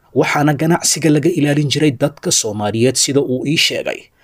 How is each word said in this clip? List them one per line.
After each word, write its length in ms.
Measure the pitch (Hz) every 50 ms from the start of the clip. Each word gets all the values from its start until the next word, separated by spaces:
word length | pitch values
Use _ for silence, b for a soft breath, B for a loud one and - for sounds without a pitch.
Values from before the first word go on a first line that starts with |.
| _ _ -
waxaana 380 | 123 156 - - 147 143 151 147
ganacsiga 540 | 127 160 160 175 165 - - - 160 139 160
laga 180 | 151 151 156 170
ilaalin 380 | - 135 139 147 143 151 147 135
jiray 240 | - 143 151 151 127
dadka 380 | - 143 147 147 - - 180
Soomaaliyeed, 680 | - - - 110 104 107 104 104 101 113 113 131 131
sida 240 | - - - 131 139
uu 240 | 143 143 127 131 120
ii 100 | 139 156
sheegay 440 | 160 - - 135 - - - - - - - B B